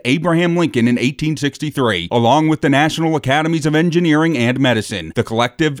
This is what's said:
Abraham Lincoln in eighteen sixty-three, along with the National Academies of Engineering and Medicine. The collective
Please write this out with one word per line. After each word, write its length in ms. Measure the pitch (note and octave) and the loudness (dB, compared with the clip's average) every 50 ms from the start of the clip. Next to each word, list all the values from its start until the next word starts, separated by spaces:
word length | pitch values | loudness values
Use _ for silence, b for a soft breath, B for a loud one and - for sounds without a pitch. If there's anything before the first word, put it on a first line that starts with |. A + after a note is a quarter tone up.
| - | -2
Abraham 500 | B2 C3 D3+ D#3 F3 E3 E3 F3 F3 E3+ | -2 -2 0 0 0 0 2 2 0 0
Lincoln 320 | F3 E3+ C#3+ - A#2+ A2+ | 0 0 0 0 2 2
in 120 | A#2+ A#2+ A#2 | 2 2 2
eighteen 400 | A2+ B2+ D3+ - D#3 D#3 D#3+ B2 | 0 -2 -2 -2 -4 -4 -4 -2
sixty-three, 680 | D3 C#3 - - D3+ D3+ - - C3 A2+ G#2 F2 E2+ E2+ | -4 -6 -6 -6 -8 -6 -4 -2 0 0 0 -2 -2 -2
along 380 | - A#2+ A#2 A#2 C3 D3+ D#3 D#3 | 0 0 2 4 4 2 2 2
with 120 | D#3 D3+ | 0 0
the 80 | - D3+ | 0 2
National 520 | C3+ C3+ D3+ D#3 D3 D#3 E3 D#3+ D#3+ D3 - | 2 2 2 0 0 -2 -2 0 -2 -2 0
Academies 440 | B2+ C3+ D3+ D#3 D#3+ E3 D#3+ C3+ | 0 0 0 0 0 -2 -2 0
of 100 | D#3 D3+ | 0 2
Engineering 600 | D#3 E3 F3 D3+ F3 F3 E3 D3+ D3+ D#3+ E3 D#3+ | 2 2 2 2 2 2 2 2 2 2 2 0
and 220 | A#2+ A#2 A#2 B2+ B2+ | 0 0 0 0 0
Medicine. 540 | C#3 B2+ A#2+ A2 G2+ - - F#2+ E2 D#2+ - | 2 2 2 0 -2 -4 -6 -8 -8 -6 -4
The 80 | - A2 | -4 -4
collective 580 | - A2+ A2+ A#2+ B2 - - D#3+ D3+ C#3+ C3+ | -2 -2 -2 -2 -2 -2 -2 -2 -2 -2 -2